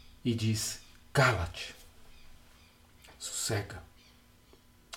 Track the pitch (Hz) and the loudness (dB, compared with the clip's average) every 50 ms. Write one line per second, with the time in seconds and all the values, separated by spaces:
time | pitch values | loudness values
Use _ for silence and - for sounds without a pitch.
0 | - - - - - 123 113 110 110 110 107 107 - - - - - - - - | -20 -20 -16 -2 0 2 2 4 4 2 2 2 0 -2 -6 -8 -12 -18 -20 -20
1 | - - - 143 131 127 110 90 85 - - - - - - - - - - - | -14 0 4 6 8 8 6 4 0 -2 -4 -8 -10 -12 -12 -14 -18 -20 -20 -20
2 | - - - - - - - - - - - - - - - - - - - - | -20 -20 -20 -18 -18 -18 -20 -20 -20 -20 -20 -20 -20 -20 -20 -20 -20 -20 -20 -20
3 | - - - - - - - - - - 110 101 101 - - 85 - - - - | -20 -20 -16 -12 -10 -8 -6 -4 -2 0 0 0 0 -2 -8 -12 -14 -16 -20 -20
4 | - - - - - - - - - - - - - - - - - - - | -20 -20 -20 -20 -20 -20 -20 -20 -20 -20 -20 -20 -20 -20 -20 -20 -18 -18 -16